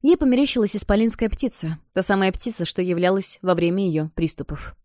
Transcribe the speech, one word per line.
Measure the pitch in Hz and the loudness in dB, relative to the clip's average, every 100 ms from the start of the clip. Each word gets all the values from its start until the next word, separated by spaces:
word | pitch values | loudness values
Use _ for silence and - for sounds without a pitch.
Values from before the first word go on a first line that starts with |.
Ей | 277 330 | 4 4
померещилась | 269 247 285 254 208 | 4 2 2 0 0
исполинская | 208 - 208 226 - 226 | -2 0 2 2 0 -2
птица, | - 247 - 160 160 _ | -2 -4 -4 -6 -8 _
та | - | -2
самая | 190 196 190 | 2 2 2
птица, | 185 240 220 | 0 -8 -4
что | 170 - | -4 -2
являлась | 180 175 180 190 190 - | -2 2 2 2 -2 -4
во | 185 | 0
время | 175 170 185 190 | 2 2 0 0
ее | 156 156 - | -2 -4 -2
приступов. | 165 - - 147 - - | -4 -4 -10 -10 -12 -18